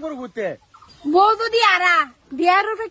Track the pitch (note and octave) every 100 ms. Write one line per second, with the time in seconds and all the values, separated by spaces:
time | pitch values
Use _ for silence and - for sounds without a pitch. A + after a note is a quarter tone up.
0 | D#4 C4+ B3 A3+ F#3+ C3+ _ - - -
1 | D4 E4+ G#4 G#4+ A4+ A4+ G#4+ F#4 F4+ E4+
2 | C#4 _ - C4+ E4+ F#4+ G#4+ G#4+ A4